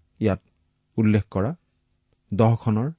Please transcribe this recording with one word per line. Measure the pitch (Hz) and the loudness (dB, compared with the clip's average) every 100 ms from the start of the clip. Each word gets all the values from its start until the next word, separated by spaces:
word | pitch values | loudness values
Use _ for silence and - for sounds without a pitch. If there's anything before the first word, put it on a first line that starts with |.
| _ - | _ -4
ইয়াত | 107 92 _ _ _ _ _ - | -2 -2 _ _ _ _ _ -2
উল্লেখ | 107 107 - | 0 0 -2
কৰা | 95 107 175 _ _ _ _ _ _ - | -4 -6 -8 _ _ _ _ _ _ -6
দহখনৰ | 95 113 117 - 107 131 | 0 2 2 -2 -2 -4